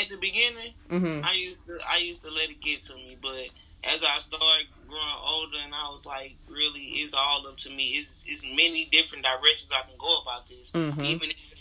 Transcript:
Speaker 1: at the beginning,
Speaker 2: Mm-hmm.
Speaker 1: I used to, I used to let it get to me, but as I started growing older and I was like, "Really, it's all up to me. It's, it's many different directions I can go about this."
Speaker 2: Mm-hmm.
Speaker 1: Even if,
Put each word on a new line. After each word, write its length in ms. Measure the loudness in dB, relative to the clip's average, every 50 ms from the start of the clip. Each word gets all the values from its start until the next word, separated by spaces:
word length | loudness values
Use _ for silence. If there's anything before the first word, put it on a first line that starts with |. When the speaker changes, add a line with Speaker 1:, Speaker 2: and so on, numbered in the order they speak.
Speaker 1:
at 60 | 4 4
the 60 | -2
beginning, 580 | -4 -4 0 2 2 2 2 0 -4 -10 -12 -14 -16 -6 -2
Speaker 2:
Mm-hmm. 340 | 0 2 2 2 0 0 2
Speaker 1:
I 80 | 2
used 340 | 2 2 0 -2 -6 -10 -10
to, 100 | -10 -10 -8 -2 0
I 100 | 2 2
used 240 | 2 0 -4 -8
to 80 | -10 -6
let 200 | -2 -2 -2 -2
it 100 | -4 -4
get 220 | -4 -4 -4 -4
to 120 | -6 -12 -12
me, 220 | -14 -16 -18 -14 -8
but 280 | -8 -6 -6 -6 -8 -10 -12 -16 -20 -20 -16 -6 0 0
as 100 | 0 4
I 160 | 4 4 4 2
started 480 | 0 -4 0 4 6 8 8 6 4 0 -10 -18 -18 -12
growing 300 | -6 -4 -4 -4 -4 -4 -2
older 320 | -2 -2 -2 -2 -4 -6 -8
and 120 | -8 -6 -6
I 160 | -6 -6 -6
was 160 | -8 -10 -10
like, 300 | -8 -8 -6 -8 -10 -12 -18 -18 -10
"Really, 320 | 0 2 2 2 2 -2
it's 320 | -8 -4 -2 -2 -2 0
all 320 | 2 2 4 4 4 2 0
up 120 | -4 -10 -10
to 120 | -10 -8
me. 220 | -2 -2 -2 0 0
It's, 280 | -2 -4 -4 -8 -10 -8
it's 160 | -8 -8 -8
many 440 | -6 0 4 4 4 4 4 0 2 6
different 340 | 6 6 6 4 -2 -2 0
directions 440 | 0 0 6 6 4 4 4 0 -2
I 100 | -2 -2 -2
can 120 | -4 -10 -6
go 220 | -2 0 0 0
about 260 | 0 -4 -6 -8 -10 -14
this." 220 | -18 -14 -10 -2
Speaker 2:
Mm-hmm. 300 | 0 0 0 0 0 0 0
Speaker 1:
Even 240 | 0 0 -2 -2 -4
if, 60 | -6 -8 -10 -16 -20 -20